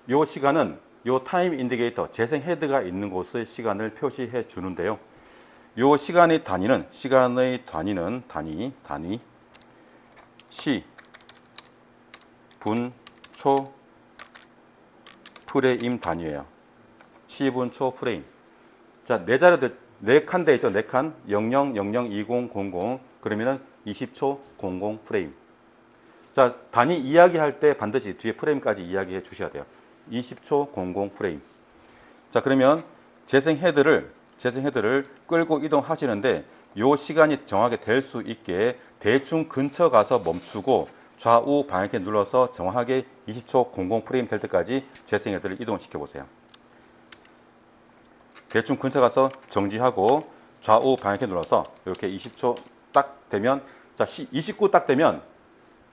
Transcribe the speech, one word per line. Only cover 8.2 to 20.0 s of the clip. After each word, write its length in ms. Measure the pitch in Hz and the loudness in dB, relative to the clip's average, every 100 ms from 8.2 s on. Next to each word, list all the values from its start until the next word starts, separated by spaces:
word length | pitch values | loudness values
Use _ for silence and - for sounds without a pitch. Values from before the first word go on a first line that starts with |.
| 113 | -8
단위, 460 | 80 78 78 123 - | -10 -8 -8 -8 -10
단위, 380 | - 71 82 117 - _ _ - - - _ _ _ - - _ _ | -12 -10 -8 -10 -12 _ _ -20 -20 -20 _ _ _ -20 -20 _ _
시, 360 | - 156 110 - - - - - - _ - - _ _ _ _ - _ _ _ _ | -8 -4 -4 -6 -20 -20 -20 -20 -20 _ -20 -20 _ _ _ _ -20 _ _ _ _
분, 360 | 104 113 123 120 - - - | -4 -4 -4 -10 -20 -20 -20
초, 420 | - 143 139 135 - _ _ _ - - - - _ _ _ _ _ - - - - | -4 0 0 -2 -14 _ _ _ -20 -20 -20 -20 _ _ _ _ _ -20 -20 -20 -20
프레임 540 | - 139 127 123 120 120 | -4 2 2 0 -2 -4
단위예요. 480 | 87 85 80 71 69 _ _ _ _ _ - - - | -4 -6 -6 -8 -12 _ _ _ _ _ -20 -20 -18
시, 240 | - 135 | -4 -2
분, 220 | 127 123 | -2 -6
초, 180 | - 131 | -2 -4
프레임. 340 | 127 127 90 - _ _ _ _ _ _ _ | -2 -6 -6 -10 _ _ _ _ _ _ _
자, 220 | - 113 | -2 -2
네 140 | 87 135 | 2 6
자료 200 | 175 165 | 8 6
돼, 160 | 123 - - | 2 -6 -20
네 260 | _ | _